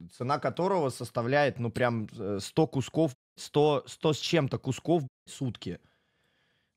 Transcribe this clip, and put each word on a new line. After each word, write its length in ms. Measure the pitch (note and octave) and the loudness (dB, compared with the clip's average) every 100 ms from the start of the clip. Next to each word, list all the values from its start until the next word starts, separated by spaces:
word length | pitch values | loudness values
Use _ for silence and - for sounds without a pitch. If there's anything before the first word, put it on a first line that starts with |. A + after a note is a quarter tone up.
| E2+ | -18
цена 260 | - B2 C#3+ | -8 -2 0
которого 520 | C#3 - F#3 F#3 C3 | -2 0 0 2 0
составляет, 680 | - A#2+ B2 A#2 C#3+ C#3 - | -4 -6 -4 0 2 2 0
ну, 120 | A#2 | -4
прям, 360 | B2 B2 A#2 G#2 A2 | 0 0 0 -4 -6
э, 200 | G2+ G2 | -4 -4
сто 240 | - - D#3 | -2 2 2
кусков, 460 | C3+ - D3+ D#3 - _ - | 0 -2 0 0 -2 _ -18
сто, 460 | - D3 D3+ C#3 - | -2 2 4 2 -2
сто 260 | - D#3+ | -2 0
с 60 | C#3+ | 0
чем-то 400 | - E3+ C3+ - | 2 2 2 -2
кусков, 420 | C3+ - - E3+ | -4 -4 2 0
блядь, 320 | C3 _ - | 0 _ -16
сутки. 460 | - C3 - F#2 E2+ _ _ _ _ _ _ _ _ _ | -6 -6 -6 -8 -10 _ _ _ _ _ _ _ _ _